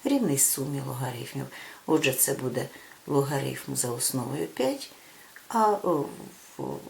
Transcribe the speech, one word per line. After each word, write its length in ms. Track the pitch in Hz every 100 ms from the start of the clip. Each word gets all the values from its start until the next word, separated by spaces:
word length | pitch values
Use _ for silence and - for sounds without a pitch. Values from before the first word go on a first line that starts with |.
рівний 340 | 262 277 202 139
сумі 440 | - - 139 139 135
логарифмів. 600 | 127 127 120 - 139 135 - - - -
Отже, 260 | 156 143
це 220 | 127 -
буде 340 | 139 127 127 127 - - - -
логарифм 680 | 143 139 143 135 127 -
за 160 | 131 123
основою 560 | 120 - 131 120 139 -
п'ять, 440 | - 254 285 - - - - - - -
а, 180 | 226 214
о, 400 | - 180 156 135 - - - - -
в-, 200 | 65 69